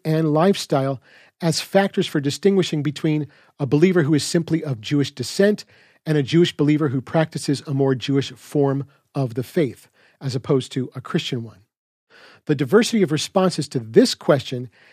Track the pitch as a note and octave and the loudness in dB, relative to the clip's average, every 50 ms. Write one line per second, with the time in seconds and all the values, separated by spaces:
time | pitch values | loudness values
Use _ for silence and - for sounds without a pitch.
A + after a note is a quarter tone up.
0 | _ D#3+ D#3+ D#3+ D#3+ D#3 D3 D#3 E3+ G3 G3 - - - D#3 C#3 C3+ C#3 C3+ B2 | _ -2 -2 0 0 2 2 4 4 4 2 0 -2 -2 -2 0 0 -2 -4 -8
1 | - _ - - _ _ _ _ - E3 D#3 - - - - G3 G3 G3 - G3+ | -10 _ -20 -20 _ _ _ _ -2 -2 -2 -2 -6 0 0 0 0 2 -2 -2
2 | F3+ - - D#3 C#3 C#3+ C#3 - - G3 G3+ F#3+ E3 - - D3+ C#3 D3 C#3 - | -4 -2 -2 -2 -2 -2 -6 0 0 2 2 2 0 0 -2 -4 -4 -4 -6 -2
3 | - D#3+ D3+ D3+ D3 - _ _ _ _ _ _ D3 B2 D3 D3 E3 F#3+ F3+ F3+ | -2 0 0 0 -2 -6 _ _ _ _ _ _ -2 0 2 4 4 4 4 4
4 | D3 C#3 D#3+ C#3 - - - F3 E3 - E3 D#3+ - D3+ B2+ G#2+ G#2+ - D3+ C#3+ | 4 4 2 0 0 0 -2 -2 0 0 -2 -2 -2 -4 -6 -8 -6 -2 0 0
5 | C#3 C#3 - - A#2+ - - - G3 G#3 G#3+ - - _ _ _ _ _ _ _ | 0 -2 -4 -8 -10 -8 0 2 2 2 2 -2 -6 _ _ _ _ _ _ _
6 | _ D#3+ D#3 D3+ C#3 G#2+ C3 E3+ F3 E3+ - - D3 D3 D3+ D3 D#3+ C#3+ A#2+ C3+ | _ -2 0 0 0 2 2 2 2 2 2 0 0 2 2 2 0 -2 -2 -4
7 | A#2+ - - E3 D#3 D#3 - C3 - - C#3+ A#2+ - - C#3 C3+ C#3 C3+ C3+ B2 | -6 -2 0 0 0 0 -4 -6 -4 -4 -4 -4 -4 -6 -2 0 2 0 0 -2
8 | - - C#3 C#3 C3+ - - - - - - D3 C#3 C#3 C3+ C#3 C3+ - _ _ | -2 -2 -2 -2 -2 -4 -10 -18 -20 -6 -2 0 0 2 0 -2 -6 -8 _ _
9 | _ _ _ C#3 C3+ A#2 A2 B2+ A#2+ - - F3+ D#3 A#2+ - - _ _ _ _ | _ _ _ -6 -4 -4 -4 -8 -8 -4 -2 -2 -2 -2 -4 -10 _ _ _ _
10 | _ _ _ _ D3 C#3 A#2+ C3 - - D3+ C3 B2 - - C3+ B2+ - - C3 | _ _ _ _ -8 -6 -6 -6 -2 0 0 0 0 -2 -6 -6 -6 -6 -10 -14
11 | - - - E3 - - C#3 A#2+ A#2 A2 - - _ _ _ _ _ _ _ _ | -12 -4 -4 -4 -4 -4 -6 -8 -8 -10 -16 -20 _ _ _ _ _ _ _ _
12 | _ _ _ - - - - _ _ - D3+ C3+ D3+ A#2 F#3 A3+ A#3 - - A3 | _ _ _ -20 -20 -20 -20 _ _ -4 -2 -2 0 4 4 4 4 4 2 0
13 | F#3+ C3 D#3 D3 - - - G3 F#3 F#3 - - D3 - - C3+ A2+ A2 A2+ F#3+ | 2 2 0 -4 -4 -2 0 0 0 2 0 -2 -6 -4 -6 -6 -6 2 4 4
14 | C4 - - - - - D3+ C3 - - C3+ B2 B2+ A#2 _ _ _ _ | 4 4 0 -2 2 2 2 2 2 -4 -8 -8 -10 -12 _ _ _ _